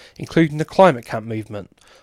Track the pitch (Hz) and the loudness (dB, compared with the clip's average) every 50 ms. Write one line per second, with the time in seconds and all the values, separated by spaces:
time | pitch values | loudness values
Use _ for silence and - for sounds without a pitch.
0 | - - _ - - - - 160 165 151 147 151 156 - - - 190 180 139 120 | -20 -20 _ -16 -10 -2 0 0 2 0 0 -4 -6 -2 4 6 6 6 4 2
1 | - - - 110 107 113 110 110 104 - 104 101 95 - _ _ _ _ _ _ | -4 -8 -10 -8 -8 -8 -8 -8 -8 -10 -12 -14 -14 -16 _ _ _ _ _ _